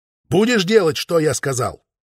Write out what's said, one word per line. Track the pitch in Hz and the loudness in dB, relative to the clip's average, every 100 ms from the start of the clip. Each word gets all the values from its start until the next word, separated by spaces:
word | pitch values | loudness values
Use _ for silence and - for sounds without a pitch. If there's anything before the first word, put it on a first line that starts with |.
| _ _ - | _ _ -2
«Будешь | 175 226 240 170 | 0 2 0 2
делать, | 220 165 127 | 2 2 -2
что | - 170 | -2 0
я | 151 | 0
сказал?» | 123 139 123 110 - _ _ | -2 -6 -4 -6 -8 _ _